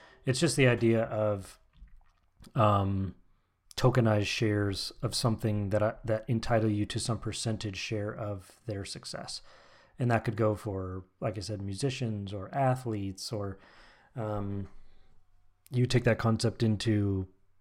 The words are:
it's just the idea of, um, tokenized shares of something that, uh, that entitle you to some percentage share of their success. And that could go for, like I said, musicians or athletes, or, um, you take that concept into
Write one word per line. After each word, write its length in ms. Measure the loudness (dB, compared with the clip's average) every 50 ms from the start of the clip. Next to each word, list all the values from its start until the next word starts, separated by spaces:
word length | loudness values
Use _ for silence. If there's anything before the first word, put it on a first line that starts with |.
| -20 -20 -20 -6 -2
it's 140 | -2 0 2
just 160 | 2 2 4
the 120 | 6 6
idea 360 | 6 6 6 4 4 4 4 2
of, 540 | 0 0 0 0 0 0 -2 -6 -12 -18 -20 _ _ _ -20 -20 -20 -20 -20 _ _ _ _ _ _ _ -20 -16 -4 2
um, 600 | 4 4 6 6 4 2 2 0 -2 -2 -4 -6 -12 -20 _ _ _ _ _ _ _ _ -14 -2
tokenized 520 | 2 2 4 4 4 4 4 4 2 2
shares 640 | 0 0 0 2 2 2 2 0 0 -2 -4 -6 -8 -8 -6
of 140 | -6 -4 -2
something 540 | 0 0 0 0 2 0 0 0 0 0 0
that, 120 | 2 2
uh, 120 | 2 0 -2 -2 -4
that 200 | -2 -2 -2 0
entitle 420 | 0 -2 0 2 2 2 4 4 4
you 160 | 2 2 0
to 140 | -2 -2 -2
some 180 | -2 -2 -2
percentage 600 | -2 -4 -6 -6 -4 -2 -2 -2 -2 -4 -6 -6
share 360 | -6 -6 -4 -4 -4 -4 -4 -6
of 380 | -6 -6 -6 -8 -8 -12 -16 -20 _ -10
their 200 | -8 -8 -6 -8
success. 560 | -8 -10 -12 -12 -10 -10 -10 -10 -10 -12 -14 -14 -18 -20 -20 -20 -20 -20 -20 _ _ _ -2
And 100 | 0 2
that 120 | 2 2 0
could 120 | 0 0
go 200 | 2 2 2 2
for, 480 | 0 -4 -6 -6 -6 -6 -6 -8 -10 -12 _ _ -6
like 160 | -6 -6 -4
I 40 | -6
said, 200 | -6 -6 -6 -6
musicians 720 | -6 -6 -4 -2 -2 -2 -2 -2 -4 -4 -4 -4 -6 -6 -6
or 200 | -8 -8 -4 -2
athletes, 800 | 2 2 2 2 0 -2 -4 -4 -4 -4 -6 -6 -8 -8 -6
or, 260 | -6 -4 -4 -6 -8 -10 -14 -20 -20 -20 -20 -20 -20 _ _ _ -8
um, 520 | -6 -4 -4 -4 -4 -4 -4 -4 -6 -6 -8 -12 -16 -16 -18 -18 -20 -20 -20 -20 -20 -20 _ _ -20 -20 -20 _ _ _ -4
you 140 | 0 0 2
take 180 | 4 4 4 4
that 160 | 4 2 4
concept 420 | 2 2 2 2 2 0 0 2
into 640 | 0 2 2 2 2 2 2 2 2 2 0 0 -2 -6 _ _ _ _ _ _